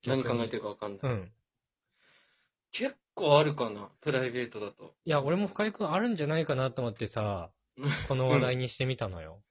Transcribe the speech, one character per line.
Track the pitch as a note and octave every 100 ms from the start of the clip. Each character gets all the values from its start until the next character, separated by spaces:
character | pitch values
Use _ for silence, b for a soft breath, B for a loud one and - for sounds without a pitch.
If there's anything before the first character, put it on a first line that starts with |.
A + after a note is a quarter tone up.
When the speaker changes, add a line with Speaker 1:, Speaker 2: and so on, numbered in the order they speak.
Speaker 1:
逆 | - C3+
に。 |
Speaker 2:
何 | B2 A#2+
考 |
え | A2+
て | A#2
る |
か | G#2
わ | G2+
か | G#2
ん | G2
な | C3+
い。 |
Speaker 1:
う |
ん。 | A#2 F#2 _ _ _ _ _ _ b b b b b b _ _
Speaker 2:
結 | - C4 - _
構 | - E3+ D3
あ |
る | D3+
か | D3 A#2
な、 | G#2 G2+ _
プ | D3+
ラ | C3
イ | B2+
ベ | B2
ー | A#2+
ト | G#2+
だ | G#2
と。 | - E2+ _
Speaker 1:
い | -
や、 | D3
俺 | C3+ F3+
も | G3+
深 | - G#3+
井 |
く | -
ん | F#3+
あ | E3+
る | A#3+
ん | G3
じ |
ゃ | D3
な | D#3+
い | D#3
か |
な | C3 C3
と | B2
思 | A#2+
っ |
て | G2+ A2
さ、 | - G#2+ G2 E2 _
Speaker 2:
<laughs> | _ -
う | C#3+
ん。 | C#3+ -
Speaker 1:
こ |
の | C3 B2+
話 | B2+
題 | B2+ B2+
に | B2+
し | -
て | C3
み | C3
た | G#2+
の | F2
よ。 | D#2 F#2+ _